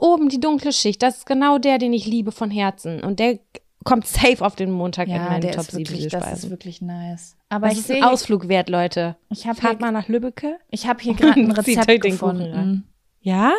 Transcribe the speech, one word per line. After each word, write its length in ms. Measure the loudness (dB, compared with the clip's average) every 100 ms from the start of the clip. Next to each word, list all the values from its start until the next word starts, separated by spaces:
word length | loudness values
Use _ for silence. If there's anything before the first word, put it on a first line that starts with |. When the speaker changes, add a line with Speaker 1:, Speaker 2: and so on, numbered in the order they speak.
Speaker 1:
oben 300 | 4 4 2
die 100 | 0
dunkle 320 | 0 0 0
Schicht, 300 | 0 0 2
das 160 | 0 0
ist 80 | -2
genau 320 | 2 4 4
der, 180 | 4 2
den 160 | 2
ich 140 | 0 0
liebe 260 | -2 -2
von 180 | -4 -4
Herzen. 520 | -2 -2 -2 -8 -8
Und 140 | -6 0
der 200 | 0 0 _ -20 _ _
kommt 220 | 0 0 0
safe 360 | 2 4 4
auf 140 | 0 -2
den 140 | -4
Montag 380 | -2 -4 -4 -4
in 60 | -2
Speaker 2:
Ja, 80 | -2
Speaker 1:
meinen 140 | -2
Speaker 2:
der 80 | -2
Speaker 1:
Top 120 | -4
Speaker 2:
ist 80 | -6
Speaker 1:
sieben 160 | -8 -8
Speaker 2:
wirklich, 180 | -8 -6
das 120 | -6
ist 60 | -6
Speaker 1:
Süßspeisen. 200 | -8 -10
Speaker 2:
wirklich 300 | -12 -14 -12
nice. 560 | -10 -10 -10 -12 -16 _ -8
Aber 160 | -2 0
Speaker 1:
Das 60 | 0
Speaker 2:
ich 40 |
Speaker 1:
ist 60 | -2
ein 60 | 2
Speaker 2:
sehe 120 | 4
Speaker 1:
Ausflug 380 | 2 0 -2 2
wert, 220 | 0 2
Leute. 460 | 0 0 -2 -4 -6 -12
Speaker 2:
Ich 180 | -10 -8
hab 120 | -2
Speaker 1:
Fahrt 180 | -2 0
Speaker 2:
hier 20 | -2
Speaker 1:
mal 60 |
nach 160 | -4 -2
Lübbecke 480 | -2 -2 -8 -8 -8 _
Speaker 2:
Ich 160 | -8 -4
hab 140 | -4
hier 100 | -2
grad 220 | 2 4 6
ein 80 |
Speaker 1:
<laughs> 60 | 4
und 120 | 2
zieht 120 | 2 2
Speaker 2:
Rezept 120 | 4
Speaker 1:
euch 100 | 4
den 180 | 4 0
Kuchen 200 | -2 -2
Speaker 2:
gefunden. 160 | -4
Speaker 1:
rein. 300 | -2 -2 -2 -4 _ _ _
Ja? 320 | -2 2 2